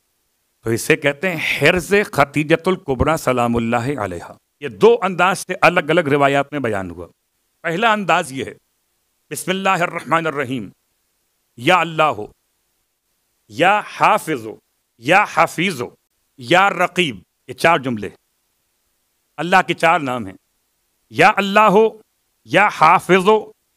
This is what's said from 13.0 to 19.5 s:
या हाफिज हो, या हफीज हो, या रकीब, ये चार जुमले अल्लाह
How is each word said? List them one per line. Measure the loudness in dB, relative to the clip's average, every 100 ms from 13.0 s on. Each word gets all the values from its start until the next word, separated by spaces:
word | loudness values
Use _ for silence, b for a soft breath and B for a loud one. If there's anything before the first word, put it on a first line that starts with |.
| _ _ _ _ _
या | -2 0 0 -4
हाफिज | 0 2 2 -2 -8 -8
हो, | -16 _ _ _ _
या | 0 2 2
हफीज | 0 0 0 -4 -4
हो, | -10 -14 _ _ _ -10
या | 0 2 2
रकीब, | 0 -2 -2 -4 -6 _ _ -20
ये | 0
चार | 2 2
जुमले | 0 -6 -8 -14 _ _ _ _ _ _ _ _ _ _ _ -10
अल्लाह | 0